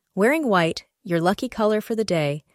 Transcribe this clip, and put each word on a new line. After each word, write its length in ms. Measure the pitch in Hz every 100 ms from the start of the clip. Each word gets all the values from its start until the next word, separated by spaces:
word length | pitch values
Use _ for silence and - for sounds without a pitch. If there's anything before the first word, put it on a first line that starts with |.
| _
Wearing 340 | 185 220 320 269
white, 380 | 185 165 - - _
your 160 | 196 170
lucky 300 | 175 208 254
color 320 | - 214 214
for 140 | - 226
the 80 |
day, 400 | 208 170 147 151 -